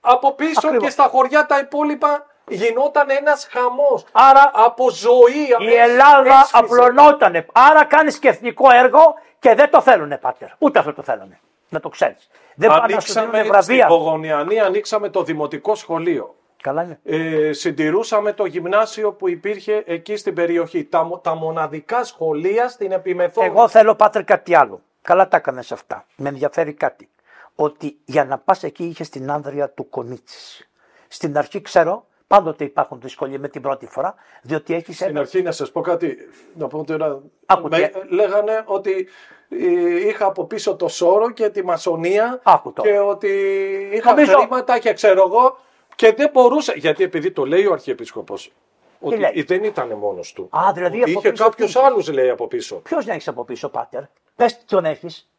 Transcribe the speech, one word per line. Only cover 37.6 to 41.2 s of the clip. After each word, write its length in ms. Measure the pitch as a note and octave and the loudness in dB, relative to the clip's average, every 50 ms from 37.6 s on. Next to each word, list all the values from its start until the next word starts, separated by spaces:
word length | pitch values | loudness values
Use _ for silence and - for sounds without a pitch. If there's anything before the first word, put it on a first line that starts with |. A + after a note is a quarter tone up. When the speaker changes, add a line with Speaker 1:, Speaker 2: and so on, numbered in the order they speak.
| E3 D3+ | 0 -4
Speaker 1:
με, 100 | D#3+ E3 | -2 -2
Speaker 2:
τι 360 | F#3+ G3+ - F#3+ F#3+ F#3+ F3+ | -2 -2 -4 -10 -10 -6 -2
Speaker 1:
λέγανε 480 | F#3 G#3+ F#3+ F#3+ G#3 G#3 G#3+ A3 A3 G#3+ | -2 -2 0 0 -2 -2 -2 -6 -6 -6
ότι, 420 | G#3+ G3+ F#3+ G3 G3+ F#3+ F#3+ F#3 _ _ _ _ _ _ _ _ _ | -6 -8 -6 -4 -6 -6 -6 -8 _ _ _ _ _ _ _ _ _
ε, 600 | - - - F3+ F3 F3+ F3 F3 F3 F3 G3 G#3 | -10 -6 -2 -2 -2 0 -2 -2 -2 -2 -2 -4
είχα 180 | G#3+ - G#3+ | -4 -2 -4
από 180 | F#3+ G3 - F3 | -4 -4 -6 -10
πίσω 300 | - A3+ G#3 - G#3 F#3+ | -10 -10 -8 -6 -6 -6
το 120 | - - - | -4 -6 -8
Σόρο 420 | - - F3 E3+ F#3+ G#3 | -4 -2 0 2 2 2